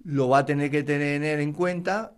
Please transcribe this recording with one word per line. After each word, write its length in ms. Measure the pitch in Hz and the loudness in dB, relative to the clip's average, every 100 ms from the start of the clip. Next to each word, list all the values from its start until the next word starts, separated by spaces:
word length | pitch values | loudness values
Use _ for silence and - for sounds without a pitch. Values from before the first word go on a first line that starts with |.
| 165 | -4
lo 240 | 139 127 | 0 4
va 80 | 135 | 4
a 80 | 139 | 4
tener 240 | 143 143 | 0 0
que 140 | 147 | -2
tener 560 | 143 143 143 143 151 151 | 0 -2 0 -2 -2 -2
en 120 | 147 | -2
cuenta 640 | 147 180 175 180 208 226 | -2 -2 -2 -4 -4 -6